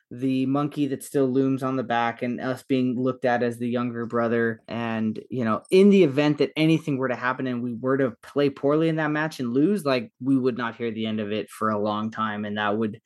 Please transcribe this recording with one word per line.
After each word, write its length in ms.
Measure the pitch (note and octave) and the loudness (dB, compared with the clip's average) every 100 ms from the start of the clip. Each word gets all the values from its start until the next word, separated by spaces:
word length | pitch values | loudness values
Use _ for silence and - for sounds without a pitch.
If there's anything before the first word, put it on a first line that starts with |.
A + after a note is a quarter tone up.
| _ | _
the 360 | B2 C3 C3 C3 | -6 -2 0 0
monkey 400 | C#3 D3 D3+ C#3+ | 0 -2 -2 -4
that 160 | C3 | -4
still 240 | - D3 C3 | -4 0 2
looms 360 | B2+ C3+ C3 | 2 2 0
on 140 | C3 C3 | -2 -4
the 60 | |
back 400 | A2+ A#2 A#2 A#2 | -2 0 0 -2
and 180 | B2 A#2 | -6 -4
us 220 | B2+ B2 | -4 -6
being 360 | - C3 B2+ B2 | -2 0 0 0
looked 280 | C3 B2+ B2+ | -2 0 0
at 160 | A#2+ | 2
as 160 | A#2+ A#2 | 0 -2
the 100 | A#2+ | -4
younger 380 | B2 B2 A#2 A2+ | -2 -4 -6 -4
brother. 560 | A#2+ A#2 A#2 A#2 A2+ - | 0 2 2 0 -2 -8
And, 560 | A2+ A#2 A2+ A2 G#2+ - | -6 -4 -2 -2 -4 -8
you 160 | B2 | -2
know, 160 | A2+ G#2+ - | 0 -2 2
in 200 | F#3 G3+ | 6 8
the 140 | G3 | 8
event 340 | D#3+ C3+ D3 D3 | 6 4 2 2
that 140 | C#3 D3+ | 0 2
anything 400 | D#3 D#3+ D#3+ C3 | 2 2 0 -2
were 120 | C3 | -2
to 60 | |
happen 320 | A#2 B2 C3 C3 | -2 -2 -2 -4
and 160 | B2 | -4
we 120 | B2 | -6
were 240 | A2+ B2+ C3+ | -4 0 2
to 160 | C3 A2+ | 0 -2
play 260 | - C#3 C#3+ | -6 0 0
poorly 400 | C#3 C#3 D3+ E3 | 2 0 2 2
in 80 | D#3+ | 0
that 140 | D3+ | -2
match 300 | D3+ D#3 D#3 | -2 -4 -4
and 120 | B2 | -2
lose, 320 | B2+ D#3+ G#3 | 2 2 0
like, 260 | C#3+ B2+ G#2+ _ | 0 -2 -4 _
we 160 | B2+ C3+ | 0 2
would 180 | B2+ A#2 | 2 -2
not 200 | A#2 A#2 | -6 -4
hear 140 | A#2 | -6
the 140 | A2 | -4
end 160 | A2 G#2+ | -4 -4
of 120 | G2+ | -4
it 180 | G#2+ G2+ | -4 -6
for 180 | - A2 | -4 -2
a 100 | G#2 | 0
long 320 | G#2+ G#2+ A2 | 0 -2 -4
time. 360 | A2 A2 G#2 G#2 | -4 -4 -4 -6
And 100 | G#2+ | -2
that 220 | G#2+ G#2+ | -2 0
would, 200 | A2+ A2 | -2 -6